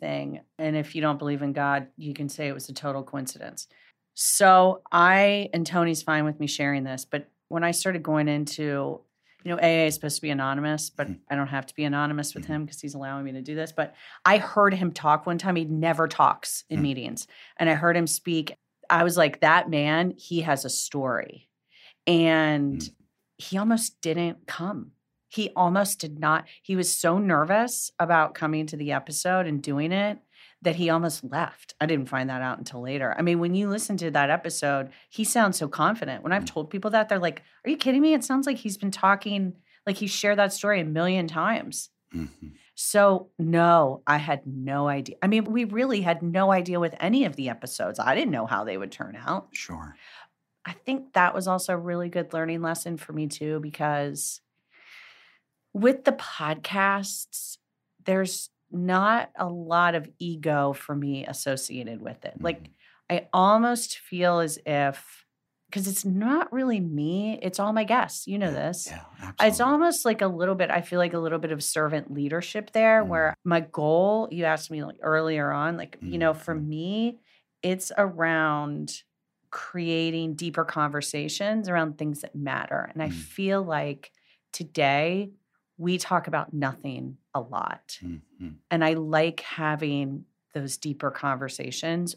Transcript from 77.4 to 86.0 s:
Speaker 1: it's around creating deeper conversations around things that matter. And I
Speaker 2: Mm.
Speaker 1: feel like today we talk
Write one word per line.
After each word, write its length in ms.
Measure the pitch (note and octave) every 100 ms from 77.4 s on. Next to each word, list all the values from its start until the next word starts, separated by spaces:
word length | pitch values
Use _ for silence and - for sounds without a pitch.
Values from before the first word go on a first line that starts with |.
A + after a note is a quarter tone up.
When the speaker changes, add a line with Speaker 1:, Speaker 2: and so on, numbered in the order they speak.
| _ _
Speaker 1:
it's 280 | F3+ F#3 - -
around 1080 | G3+ E3+ E3 D#3+ D#3 D3+ D3 D3 D3+ - _ _ _ _ _
creating 840 | - - F3+ E3 E3 E3 E3 E3
deeper 300 | D#3 E3+ D#3
conversations 1080 | E3 - D3 D3 C#3+ D3 D3+ - G3+ A3 G3+
around 260 | F3 D#3+ D3+
things 240 | D3+ D3
that 140 | -
matter. 560 | D3 C#3 C3 - D3 -
And 100 | D#3
I 60 | D#3
Speaker 2:
Mm. 60 |
Speaker 1:
feel 480 | E3+ D#3 - F#3+ G3
like 500 | F#3+ D3+ D3 C#3+ - _ _ _ _
today 800 | - D#3+ - C#3+ C#3 D#3 F#3 G3+ - _ _ _ _
we 180 | E3+
talk 300 | F3+